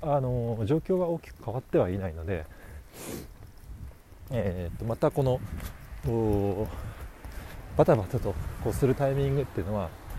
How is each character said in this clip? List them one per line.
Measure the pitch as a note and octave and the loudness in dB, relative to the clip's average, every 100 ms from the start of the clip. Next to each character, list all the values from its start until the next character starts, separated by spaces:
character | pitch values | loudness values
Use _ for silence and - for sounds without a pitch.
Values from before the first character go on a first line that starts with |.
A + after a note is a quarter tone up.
あ | D#3 C#3 | 2 2
の | B2+ B2 A#2 A2+ | 4 2 0 0
ー、 | G#2+ | 2
状 | D#3 | 2
況 | - F#3 | 4 2
は | F3 | 2
大 | E3+ | -2
き | - | -6
く | - | -10
変 | - | -6
わ | A2+ | -6
っ | |
て | - E3+ | 2 4
は | G2 | 4
い | F#2+ | 2
な | F#2 | -2
い | |
の | E2 E2 | -4 -2
で、 | F2+ D2+ - - - - - - - - - - - - - - - - - - | -4 -4 -12 -16 -16 -16 -14 -10 -10 -10 -16 -18 -16 -16 -14 -14 -16 -20 -16 -4
え | B2 G2 F2+ E2+ | -2 0 -2 -4
ー | |
っ | - | -4
と、 | |
ま | A2+ A#2 | -4 2
た | D#3 | 2
こ | D3+ | 4
の、 | C3 B2+ - - - - - - C3 | 4 2 -2 -6 -8 -10 -12 -6 0
お | A2+ A2 G2+ G2+ F#2+ | 2 4 4 4 2
ー、 | A2 - - - - - - - - - - - | -2 -4 -10 -10 -12 -14 -12 -12 -12 -12 0 4
バ | |
タ | D3+ A#2 | 6 6
バ | |
タ | F#2 B2 | 4 0
と | G#2 - - - | 0 -2 -4 -2
こ | B2 | 0
う | |
す | - B2+ | 4 4
る | |
タ | C3 C#3 | 4 2
イ | |
ミ | C#3 C#3 | 2 2
ン | C#3 | 2
グ | |
っ | B2+ | 0
て | - | -2
い | |
う | F2+ | -2
の | G#2+ | -2
は、 | F2 - - | -2 -6 -10